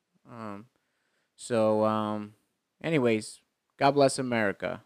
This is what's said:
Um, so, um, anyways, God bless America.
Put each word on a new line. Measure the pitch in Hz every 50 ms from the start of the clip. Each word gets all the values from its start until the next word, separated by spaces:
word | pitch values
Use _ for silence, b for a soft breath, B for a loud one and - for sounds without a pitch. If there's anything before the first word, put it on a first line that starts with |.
| _ _ _ _ _ 127
Um, | 123 117 110 107 101 101 117 _ _ _ _ _ _ _ _ _ _ _ _ _ _
so, | _ - - 123 113 110 110 107 107 107
um, | 107 107 107 107 107 107 107 104 104 107 _ _ _ _ _ _ _ _ _ -
anyways, | 156 165 147 123 117 113 110 104 - - - _ _ _ _ _ _ _ -
God | 139 139
bless | 139 143 139 135 - -
America. | 131 127 120 113 107 98 92 - 90 90 90 98 -